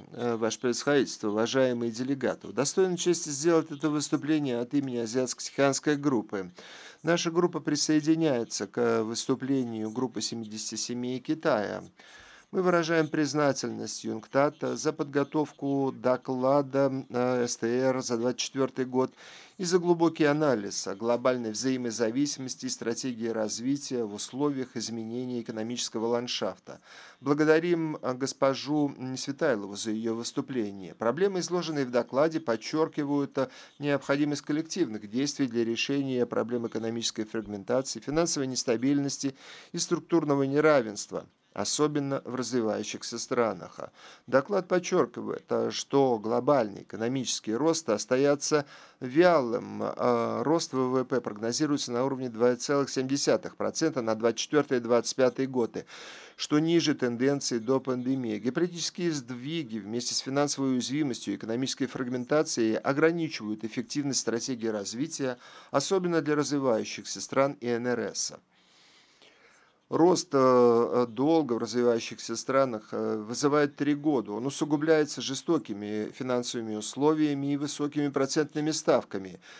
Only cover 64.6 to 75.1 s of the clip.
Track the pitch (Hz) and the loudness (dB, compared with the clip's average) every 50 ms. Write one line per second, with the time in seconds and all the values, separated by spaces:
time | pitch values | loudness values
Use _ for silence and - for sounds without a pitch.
64.6 | 110 110 107 104 98 98 110 117 151 160 - - 139 127 123 - - - - - | -2 -2 -2 -4 -4 -6 -6 -6 -6 -6 -4 -4 -4 -4 -4 -8 -12 -20 -20 -20
65.6 | - - - 139 - - 196 190 180 175 170 160 143 151 147 147 143 127 147 143 | -8 -2 0 0 2 2 2 2 2 2 2 2 2 2 2 2 2 0 0 0
66.6 | 135 127 113 107 107 - - - 98 - - 98 - - - 135 135 139 139 - | 2 2 2 2 0 -4 -8 -10 -10 -10 -10 -10 -8 -2 2 2 2 2 0 -4
67.6 | 117 120 120 117 120 123 120 113 107 92 82 - - - - - _ _ _ _ | -4 -2 -2 0 0 -2 -2 -2 -2 -4 -4 -6 -6 -6 -8 -12 _ _ _ _
68.6 | _ _ _ _ _ _ _ _ _ _ _ _ - - _ _ _ _ _ _ | _ _ _ _ _ _ _ _ _ _ _ _ -20 -20 _ _ _ _ _ _
69.6 | _ _ _ _ _ - 135 139 160 180 175 - - - 139 135 131 131 127 123 | _ _ _ _ _ -2 4 6 6 6 6 4 0 2 4 6 6 8 8 8
70.6 | 123 120 117 117 120 78 87 123 123 117 110 117 135 156 165 160 147 123 117 110 | 8 8 8 6 4 4 2 2 0 0 0 0 2 4 4 4 2 2 -2 -2
71.6 | 117 110 117 123 120 120 117 117 113 - 113 - - - 117 113 - - 131 135 | -2 -2 0 2 4 4 4 2 0 -6 -10 -12 -10 -8 -8 -6 -2 0 2 2
72.6 | 135 127 113 107 - - 110 110 110 110 110 110 107 110 123 123 143 143 143 151 | 2 2 0 -6 -8 -6 -6 -4 -2 -2 -2 -4 -4 -6 -4 -2 0 2 4 4
73.6 | 147 143 143 - 143 143 147 147 143 156 147 123 101 101 104 110 120 139 135 - | 2 2 0 -2 -2 0 0 0 0 0 2 2 0 -2 -4 -4 -4 -4 -4 -4
74.6 | 160 147 151 147 151 160 160 156 151 147 | -2 -2 0 0 2 4 4 4 2 0